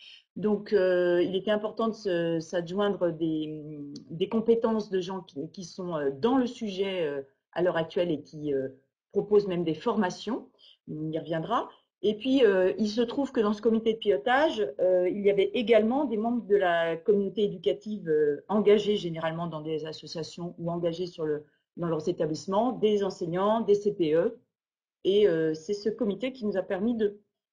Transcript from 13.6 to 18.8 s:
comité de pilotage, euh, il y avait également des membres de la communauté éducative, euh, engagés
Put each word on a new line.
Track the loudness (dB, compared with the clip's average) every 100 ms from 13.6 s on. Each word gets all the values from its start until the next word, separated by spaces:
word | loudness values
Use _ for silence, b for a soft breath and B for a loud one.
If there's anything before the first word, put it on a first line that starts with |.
comité | 2 2 2
de | 0
pilotage, | 2 0 4 4 2 0 -4 0
euh, | 2 4 2
il | 2
y | 2
avait | 4 2
également | 0 4 4 4 0 0
des | -2
membres | -2 -2 2
de | 2
la | 4 2 0 0
communauté | 2 2 2 0
éducative, | -2 0 -2 -2 -4 -8 0
euh, | 2 2 0 0
engagés | 2 6 6